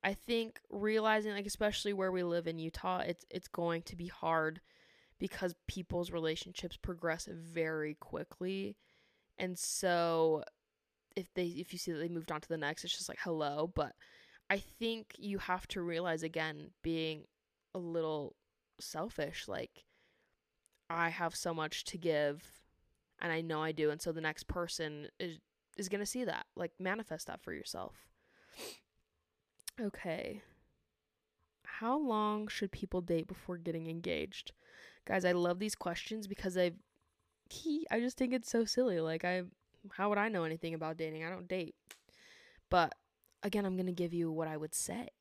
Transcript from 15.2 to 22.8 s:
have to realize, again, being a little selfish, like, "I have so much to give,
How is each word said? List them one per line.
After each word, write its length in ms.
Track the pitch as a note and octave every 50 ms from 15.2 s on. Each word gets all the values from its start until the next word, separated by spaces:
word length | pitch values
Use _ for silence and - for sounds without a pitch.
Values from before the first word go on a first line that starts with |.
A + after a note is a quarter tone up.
| - G3+ G3 F#3+
have 280 | - - F3+ F#3 - -
to 120 | - G3+
realize, 420 | F3 F3 E3+ E3 F3 F3+ E3 D#3+ E3
again, 480 | D#3+ E3 E3 D#3+ D#3+ D3+ D3+ D3+ - _ _
being 420 | _ D#3+ E3 E3 D#3+ D#3+ D#3 D3+ - - _ _ _ _ _ _ _ _ _
a 60 | F#3+
little 560 | F3 E3+ E3 E3+ D#3+ D#3 D#3 D3+ C#3+ - - _ _ _ _ _ _ _ _ -
selfish, 680 | - - - D#3 E3 A3+ - - D3+ C#3 D#3+ - - -
like, 380 | G2 - B2 - _ - - _ _ _ _ _ _ _ _ _ _ _ _ _ _ _ _ _ _ _ _ _
"I 200 | E3 E3 E3+ E3
have 260 | E3 E3+ F3 E3 -
so 180 | - - F3+ E3
much 320 | D#3+ D#3 D3+ - - -
to 120 | - - F3+
give, 460 | D#3+ E3+ D#3 D3 D3 D3 C#3+ D#3 - - - - _ _ _ _